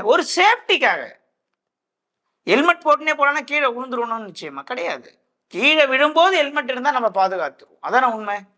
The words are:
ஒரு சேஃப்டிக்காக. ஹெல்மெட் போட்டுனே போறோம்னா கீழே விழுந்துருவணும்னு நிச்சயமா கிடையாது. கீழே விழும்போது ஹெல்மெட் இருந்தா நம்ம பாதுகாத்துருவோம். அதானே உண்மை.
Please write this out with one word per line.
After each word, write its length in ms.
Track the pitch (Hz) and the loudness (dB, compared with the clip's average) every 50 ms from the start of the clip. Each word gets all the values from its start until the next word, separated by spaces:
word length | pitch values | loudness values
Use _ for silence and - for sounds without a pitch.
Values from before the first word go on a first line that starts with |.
| 190 | 4
ஒரு 200 | 214 285 349 311 - - | 4 2 2 2 0 0
சேஃப்டிக்காக. 640 | 339 370 427 466 466 - - 381 269 - 214 180 147 120 101 - _ _ _ _ _ _ _ _ _ _ _ _ _ _ _ _ _ _ _ _ _ _ _ _ _ - | 2 4 4 4 2 0 0 0 2 2 2 0 0 -4 -10 -16 _ _ _ _ _ _ _ _ _ _ _ _ _ _ _ _ _ _ _ _ _ _ _ _ _ -2
ஹெல்மெட் 380 | - 196 262 302 349 339 339 - | 2 2 4 4 2 2 2 2
போட்டுனே 300 | 311 294 285 302 311 302 | 2 2 2 0 -2 -2
போறோம்னா 300 | 294 285 285 285 302 269 | 0 2 0 0 0 -4
கீழே 220 | - 285 294 285 | -4 -2 -2 0
விழுந்துருவணும்னு 640 | 254 233 240 254 262 247 240 233 233 226 226 214 196 | -2 -2 -4 -8 -6 -6 -4 -4 -4 -6 -8 -10 -12
நிச்சயமா 340 | - - 190 147 139 139 | -14 -14 -14 -12 -12 -12
கிடையாது. 480 | 139 - 247 - 170 165 151 127 - - - _ _ _ _ _ _ _ | -10 -10 -8 -6 -6 -6 -6 -8 -10 -16 -20 _ _ _ _ _ _ _
கீழே 380 | - 180 247 294 311 311 285 | -6 -2 0 2 2 2 2
விழும்போது 480 | 262 262 262 294 302 302 320 339 381 381 | 2 2 2 0 2 4 4 4 4 4
ஹெல்மெட் 340 | 330 285 277 294 302 262 247 | 2 0 -2 -4 -6 -6 -6
இருந்தா 200 | 254 247 247 294 | -6 -4 -2 -2
நம்ம 200 | 269 233 233 208 | -2 0 -2 -2
பாதுகாத்துருவோம். 680 | 175 196 190 185 190 180 156 143 - _ _ _ _ _ | 0 0 0 0 0 -2 -6 -6 -8 _ _ _ _ _
அதானே 260 | - 151 202 254 262 | -6 -2 0 2 2
உண்மை. 320 | 240 226 220 214 208 202 202 196 _ _ | 2 0 -4 -6 -8 -8 -8 -10 _ _